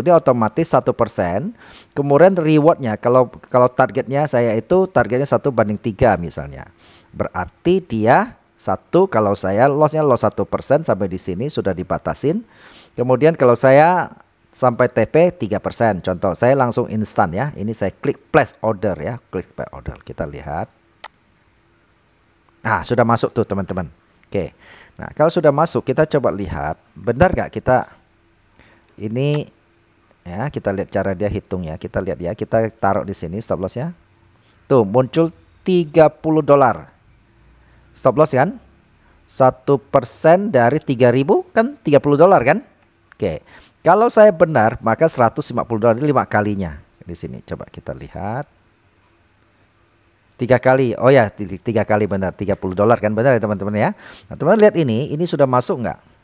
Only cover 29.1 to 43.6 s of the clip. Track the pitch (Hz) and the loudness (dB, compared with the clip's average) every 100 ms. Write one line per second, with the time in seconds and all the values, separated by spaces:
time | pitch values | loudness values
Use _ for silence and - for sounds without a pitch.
29.1 | 113 143 147 - _ _ _ _ _ _ | -4 -2 -2 -6 _ _ _ _ _ _
30.1 | _ - 90 139 - 104 98 92 101 95 | _ -14 -8 -8 -6 -6 -4 -4 -4 -4
31.1 | 92 104 101 - 92 82 78 87 - 95 | -4 -4 -6 -8 -8 -8 -10 -10 -8 -6
32.1 | 82 85 107 107 113 110 - 98 101 - | -6 -8 -8 -4 -2 -2 -2 -2 -2 -4
33.1 | 95 85 98 - 85 92 117 156 175 _ | -8 -10 -10 -6 -6 -6 -8 -10 -12 _
34.1 | _ _ _ _ _ - 135 101 117 131 | _ _ _ _ _ 0 2 2 0 0
35.1 | 160 165 - _ _ - 180 160 156 151 | 0 -2 -2 _ _ -2 0 2 4 4
36.1 | - 156 156 139 143 131 92 - _ _ | 2 -2 0 4 4 4 0 -8 _ _
37.1 | _ _ _ _ _ _ _ _ - 139 | _ _ _ _ _ _ _ _ -2 0
38.1 | 123 156 127 156 254 _ _ _ _ _ | 2 2 2 0 -2 _ _ _ _ _
39.1 | _ _ - 131 127 - 143 _ 139 123 | _ _ 2 2 2 -2 -2 _ -2 -2
40.1 | - 160 180 208 139 120 151 - 127 123 | 0 4 4 2 2 2 0 -4 2 2
41.1 | 123 139 240 359 - 233 294 - 139 147 | 2 2 0 0 -2 -2 -4 2 2 4
42.1 | 143 175 175 123 190 - _ _ _ _ | 4 6 6 4 0 -2 _ _ _ _
43.1 | - 101 78 _ - | -8 -6 -6 _ -20